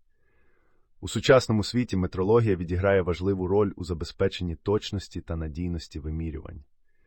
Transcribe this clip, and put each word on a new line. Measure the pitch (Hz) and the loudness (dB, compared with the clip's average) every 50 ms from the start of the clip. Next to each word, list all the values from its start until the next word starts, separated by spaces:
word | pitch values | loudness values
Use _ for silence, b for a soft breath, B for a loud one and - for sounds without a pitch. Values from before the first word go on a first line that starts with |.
| _ _ _ _ _ _ _ _ _ _ _ _ _ _ _ _ _ _ _ - | _ _ _ _ _ _ _ _ _ _ _ _ _ _ _ _ _ _ _ -12
У | - 92 | -8 -6
сучасному | - 113 - - 135 127 - - 113 107 98 | -4 0 4 6 6 6 6 4 2 0 0
світі | - - 120 123 - - | 0 0 -2 0 0 0
метрологія | 95 92 87 - - 92 98 110 120 113 110 95 | 0 0 0 0 0 2 4 6 6 6 4 2
відіграє | 85 90 82 90 87 92 98 98 95 | 0 -2 -2 -2 0 2 4 4 4
важливу | 87 87 85 82 92 98 98 92 92 | 4 2 -2 -2 0 -2 -2 0 0
роль | 90 98 104 104 98 - | 2 2 2 2 2 -2
у | - 90 | -6 -6
забезпеченні | - 90 76 80 - - - 98 98 - - 92 87 82 | -6 -6 -6 -6 -8 -4 -2 -2 -2 -2 -2 -6 -6 -6
точності | - - - 101 107 - - - 98 - - - 87 | -4 -2 0 0 0 -2 -4 -8 -8 -8 -8 -12 -12
та | - - 85 | -8 -8 -6
надійності | 82 82 78 71 80 90 90 87 80 - - - 82 | -6 -6 -6 -6 -6 -4 -4 -4 -6 -8 -10 -12 -10
вимірювань. | 71 78 78 80 82 82 76 76 - - - - - _ _ _ _ _ _ _ _ | -8 -6 -6 -6 -6 -6 -8 -10 -12 -12 -14 -16 -18 _ _ _ _ _ _ _ _